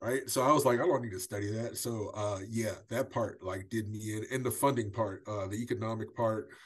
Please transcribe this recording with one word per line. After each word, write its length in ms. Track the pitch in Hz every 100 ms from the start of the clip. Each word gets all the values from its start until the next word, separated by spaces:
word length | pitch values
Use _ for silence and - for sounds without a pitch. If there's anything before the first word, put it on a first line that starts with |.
Right. 280 | 113 135 127
So 140 | 135
I 100 | 127
was 120 | 151
like, 140 | 131 120
"I 60 | 143
don't 160 | 139
need 100 | 117
to 80 | 92
study 300 | - 101 101
that." 240 | 110 117 113
So, 360 | 120 117 101
uh, 260 | 107 104 98 101
yeah, 280 | 113 110 92 -
that 220 | 120 -
part, 320 | 123 107 -
like, 260 | 92 95 95
did 180 | 113 104
me 260 | 107 107 107
in, 80 | 107
and 140 | 131
the 60 | 127
funding 400 | - 139 123 107
part, 320 | 101 104 95 -
uh, 220 | 104 95
the 80 | 104
economic 580 | 120 107 110 113 104
part, 340 | - 113 110 - -